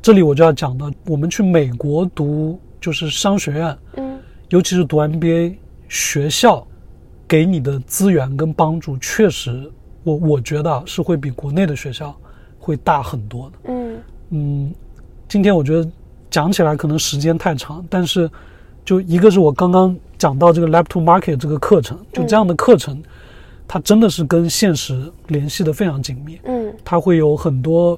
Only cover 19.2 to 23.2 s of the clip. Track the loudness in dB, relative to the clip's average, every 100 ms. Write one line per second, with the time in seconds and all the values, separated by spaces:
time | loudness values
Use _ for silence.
19.2 | 6 6 4 4 2 4 4 0 -10 -2
20.2 | -2 4 4 4 4 2 2 0 4 4
21.2 | 2 -4 -4 -4 2 2 2 -10 -12 -6
22.2 | 0 2 2 0 4 4 4 -10 -14 -20